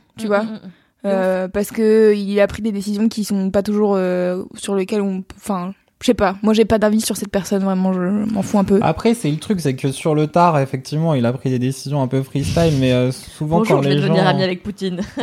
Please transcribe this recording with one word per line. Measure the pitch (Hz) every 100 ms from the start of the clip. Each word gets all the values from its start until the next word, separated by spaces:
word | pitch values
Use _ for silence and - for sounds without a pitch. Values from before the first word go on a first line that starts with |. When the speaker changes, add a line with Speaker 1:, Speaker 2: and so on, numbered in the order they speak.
| - -
Speaker 1:
tu |
Speaker 2:
Mm, | 220
Speaker 1:
vois. | 202
Speaker 2:
mm, | 220
mm. | 214 185 - _ _ 202
Speaker 1:
Euh, | 190 185 185
Speaker 2:
De | 185
ouf. |
Speaker 1:
parce | 202 202
que | - 220 220 220 208
il | 196 202
a | 202
pris | -
des | 220
décisions | 202 196 202 226
qui | 220
sont | 202 202 190
pas | 202
toujours, | 202 208 208 196
euh, | 185 180 180 180 - -
sur | -
lesquelles | 196 190 214
on, | 196 190 185 -
enfin, | - 190 180 - _ _
je | -
sais |
pas. | 233 190 196
Moi, | 214
j'ai | 220 220
pas | 220
d'avis | 208 220
sur | - 202
cette | 196
personne, | 196 175 202
vraiment, | 190 185 190
je | 185
m'en | 180 208 208 196
fous | - 208
un |
peu. | 196 196
Speaker 3:
Après, | - 160 226
c'est | 233 147
le | 151
truc, | - 196
c'est | 143
que | 131 139
sur | 135 165
le | 151 151
tard, | 175 175 151
effectivement, | 135 135 - 151 165
il | 139
a | 117
pris | 127 131
des | 127
décisions | 127 135 139 143
un | 127
peu | 135
freestyle, | 131 139 156 156 165 139
mais, | 131
euh, | 123 127
souvent | 131 - - 151 165
Speaker 2:
Bonjour, | 220 147
Speaker 3:
quand |
Speaker 2:
je | 139
vais |
Speaker 3:
les | 143
Speaker 2:
devenir | 143 160
Speaker 3:
gens | 190
Speaker 2:
amie | 185
avec | 185 180
Poutine. | 196 180 190 175 214 -